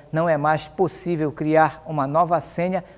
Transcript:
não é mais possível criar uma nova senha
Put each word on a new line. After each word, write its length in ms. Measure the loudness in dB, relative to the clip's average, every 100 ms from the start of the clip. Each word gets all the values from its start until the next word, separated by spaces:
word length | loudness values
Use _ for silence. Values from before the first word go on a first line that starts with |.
| -6
não 160 | -2 0
é 80 | 2
mais 320 | 2 0 -2
possível 640 | -2 -2 -2 -4 -2 -2
criar 520 | -2 2 4 4 0 -6
uma 220 | -4 0
nova 340 | 0 2 0
senha 420 | -2 -4 -2 -2 -6